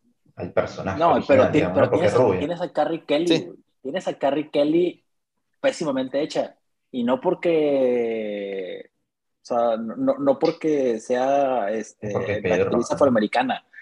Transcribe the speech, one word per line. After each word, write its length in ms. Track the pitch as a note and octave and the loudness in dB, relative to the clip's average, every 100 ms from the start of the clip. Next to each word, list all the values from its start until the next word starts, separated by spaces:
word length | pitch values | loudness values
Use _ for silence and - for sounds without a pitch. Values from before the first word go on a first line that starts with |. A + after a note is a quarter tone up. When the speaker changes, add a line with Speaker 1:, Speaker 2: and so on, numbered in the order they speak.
| _ _ _ - | _ _ _ -12
Speaker 1:
al 160 | F2+ | -6
personaje 460 | - - - F#2+ A#2 | -4 -4 -4 -6 0
Speaker 2:
No, 140 | E3 | 2
Speaker 1:
original, 120 | A#2+ - | 2 4
Speaker 2:
pero 180 | C3+ - | 4 4
ti-, 60 | D3+ | 2
Speaker 1:
digamos, 180 | F2+ A2+ | 0 2
Speaker 2:
pero 100 | - | 2
Speaker 1:
¿no? 60 | |
Porque 140 | - C3+ | 2 2
Speaker 2:
tienes 80 | |
Speaker 1:
es 60 | A#2+ | 4
Speaker 2:
a, 40 | |
Speaker 1:
rubia. 160 | A#2+ F2+ | 2 2
Speaker 2:
tienes 220 | B2 E3+ | -2 -4
a 120 | F3 | -6
Carrie 320 | - D3+ E3 - | -2 -2 -4 -2
Kelly, 220 | D3 F3 | 0 2
Speaker 3:
Sí. 220 | E3 - - _ _ | 0 -2 -14 _ _
Speaker 2:
tienes 260 | C3 F#3 F3+ | -10 -8 -6
a 60 | - | -2
Carrie 300 | C#3 C#3+ D3 | -2 -2 -2
Kelly 540 | D3 D3 E3+ F3 - _ _ _ _ _ _ | 0 2 2 0 -4 _ _ _ _ _ _
pésimamente 640 | C#3 - D#3+ C3 C3 C#3 | -2 -2 -2 -4 -4 -4
hecha, 340 | D#3 D#3 - - _ _ _ | -4 -4 -6 -8 _ _ _
y 120 | C3 | -4
no 160 | A#2+ C3 | 0 0
porque... 1700 | F3+ F3 F3 D#3+ D3 C#3 B2+ B2 A#2 A2+ G#2+ G#2 G2 F#2+ F2+ F#2+ - _ _ _ _ _ | 0 -2 0 2 2 2 2 2 0 -2 -4 -6 -6 -8 -8 -12 -16 _ _ _ _ _
o 40 | - | -4
sea, 320 | A#2+ A#2 A2+ | 0 0 0
no, 180 | A2+ - | -4 -2
no, 220 | C3+ C3+ | -2 0
no 200 | C#3 C3 | 2 2
porque 600 | - - D#3 D3 C3 A2 | 2 0 0 2 2 0
sea, 720 | - B2 C3 C#3 C3+ B2+ G2+ | -2 0 2 2 2 0 -2
este, 360 | A2 - - G#2 | -4 -8 -10 -6
Speaker 1:
Es 60 | |
porque 240 | G2+ G2 G2+ | -4 -2 -2
es 60 | |
Speaker 2:
la 120 | F#2 F2+ | 0 2
actriz 140 | G2 | 2
Speaker 1:
pelirroja. 240 | A#2+ A#2+ - | 0 0 2
Speaker 2:
afroamericana, 680 | C#3+ A2+ D3+ - C4 G#2+ - - | 4 4 2 0 0 -4 -8 -20